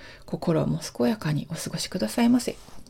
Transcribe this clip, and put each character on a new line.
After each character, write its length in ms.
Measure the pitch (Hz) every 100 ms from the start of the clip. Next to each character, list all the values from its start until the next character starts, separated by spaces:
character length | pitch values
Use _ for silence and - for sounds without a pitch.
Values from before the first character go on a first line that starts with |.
| - - -
心 400 | 160 - 160 147
も 140 | 156
健 280 | - - 240
や 100 | 220
か 160 | 151
に 120 | 151 -
お 40 | 165
過 140 | -
ご 80 | 165
し 120 | -
く 100 | 185
だ 80 | 214
さ 160 | -
い 60 | 233
ま 100 | 247
せ。 160 | - - - - -